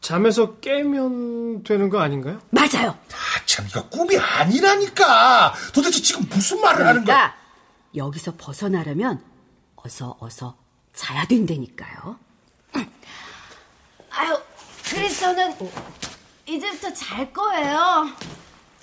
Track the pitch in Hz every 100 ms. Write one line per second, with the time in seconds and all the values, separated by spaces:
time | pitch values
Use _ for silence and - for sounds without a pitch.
0 | - 170 220 226 220 - 269 285 285 277
1 | 254 247 240 233 233 214 - 208 196 202
2 | 147 139 135 214 - 254 294 - 233 -
3 | - - - - - - 101 113 - 285
4 | 349 392 - - 160 262 392 403 403 -
5 | 330 330 262 240 156 - - 285 320 -
6 | - - - 196 - 427 392 - 233 240
7 | 214 269 196 - _ _ _ _ _ 147
8 | 139 151 175 165 - 139 202 185 151 147
9 | 247 147 - _ _ _ _ _ 120 -
10 | 123 - 117 - 123 - _ _ _ -
11 | - 139 180 240 170 151 120 - - -
12 | 190 247 _ _ _ _ _ 277 - _
13 | - - - - - - _ _ _ _
14 | - 294 320 285 - - - - - 381
15 | 403 - 359 359 370 - 185 - - -
16 | - - _ _ - 311 403 320 392 -
17 | - 208 269 359 415 370 285 302 359 330
18 | 294 - - - - _ _ _